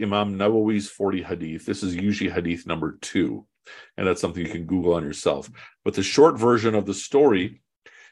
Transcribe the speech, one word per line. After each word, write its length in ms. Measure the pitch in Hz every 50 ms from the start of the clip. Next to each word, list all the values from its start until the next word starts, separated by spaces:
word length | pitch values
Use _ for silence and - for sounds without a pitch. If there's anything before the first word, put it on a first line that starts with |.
Imam 360 | 113 101 101 104 104 101 98 95
Nawawi's 520 | 101 107 113 113 107 110 110 101 98 -
forty 340 | - - 101 98 98 92 85
hadith, 420 | - 90 85 82 80 80 82 -
this 160 | - 101 -
is 140 | 104 92 87
usually 340 | 87 95 104 104 - 98 87
hadith 380 | 85 90 85 85 87 85 - -
number 300 | 82 80 80 78 - -
two. 480 | - - - 98 - - 55 - - _ _ _ _ - - - - - _
And 100 | - 98
that's 140 | 92 87 -
something 260 | - 87 82 90 85
you 60 | 78
can 140 | - 85 85
Google 280 | 80 92 92 85 87 85
on 100 | 82 78
yourself. 460 | 73 73 - - 82 71 69 - - - - - - _ _ _
But 80 | - -
the 100 | - 95
short 340 | - - 135 143 165 147 110
version 380 | 110 120 123 113 107 113 107
of 100 | 104 95
the 80 | 98 95
story 680 | - - - - 139 151 139 107 92 90 - - - _ _ _ _ _ - - - - -